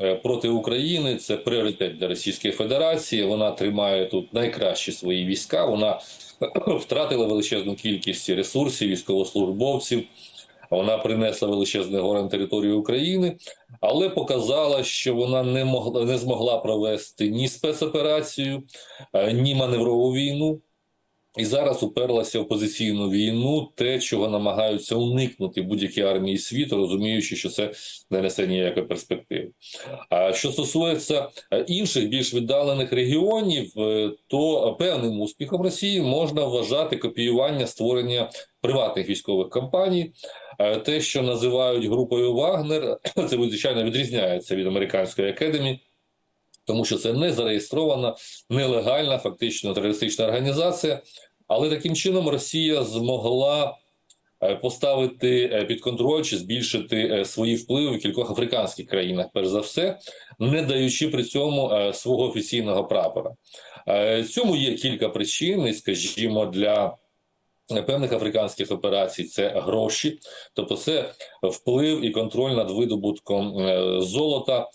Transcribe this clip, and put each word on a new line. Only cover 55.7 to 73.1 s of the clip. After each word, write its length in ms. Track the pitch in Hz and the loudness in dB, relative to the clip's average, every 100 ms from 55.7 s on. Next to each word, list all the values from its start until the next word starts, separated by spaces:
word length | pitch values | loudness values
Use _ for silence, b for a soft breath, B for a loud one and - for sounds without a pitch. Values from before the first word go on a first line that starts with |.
| 120 | -2
контроль 420 | - 117 123 156 | -2 0 2 2
чи 140 | 156 104 | 0 -2
збільшити, 720 | 90 120 120 117 - 110 110 | -2 -2 0 -2 -2 0 2
е, 120 | 107 | 2
свої 320 | 98 - 113 117 | 0 0 0 0
впливи 400 | - 131 147 117 | 0 0 0 0
в 40 | |
кількох 300 | 101 98 117 | -2 -2 -2
африканських 560 | 104 120 123 98 - - | -2 0 0 -2 -4 -4
країнах, 400 | 98 90 92 90 | -2 0 -2 -2
перш 140 | 98 95 | -2 0
за 120 | 101 | 0
все, 380 | 110 - 185 - B B B B | 0 0 0 -2 B B B B
не 240 | 117 151 | 0 2
даючи 460 | 147 135 131 - 156 | 2 2 2 2 0
при 160 | 147 | 0
цьому, 460 | 123 143 147 143 131 | 0 0 0 2 2
е, 200 | 104 101 | 2 2
свого 380 | 98 123 123 123 | 0 2 2 2
офіційного 540 | 110 104 120 107 95 | 0 -2 -2 0 0
прапора. 460 | 98 104 92 - - - - B B B B | 2 2 2 0 -6 -8 -18 B B B B
Е, 360 | 101 104 113 | 2 4 2
цьому 320 | 113 - 240 156 | 0 0 2 2
є 180 | 135 | 0
кілька 340 | 107 135 123 110 | 0 -2 0 -2
причин, 580 | - 101 - 165 202 131 | -2 -2 -2 0 0 0
і, 60 | |
скажімо, 720 | 107 - 90 82 - 113 107 101 | 0 -2 -2 -2 -2 -2 0 0
для 500 | 92 104 104 95 - _ _ _ _ _ _ - 110 95 | 0 2 2 0 -4 _ _ _ _ _ _ -4 -4 0
певних 260 | 139 135 | 0 0
африканських 600 | 117 107 107 104 - 95 | 0 0 0 0 -2 -4
операцій: 520 | 95 101 98 95 - | -2 0 0 0 -2
це 240 | 87 - 101 | -4 -2 0
гроші, 720 | - - 107 110 - 151 151 B B B | 0 0 0 0 0 -2 -4 B B B
тобто 220 | - - 104 | -4 -2 -2
це 380 | - 151 101 B B B | 0 -2 -2 B B B
вплив 640 | 95 92 - 127 151 156 | -4 -2 0 2 4 2
і 60 | 117 | 0
контроль 400 | 107 110 117 135 | 0 -2 0 0
над 200 | 123 101 | 2 0
видобутком, 880 | 98 120 107 101 | 0 0 0 -2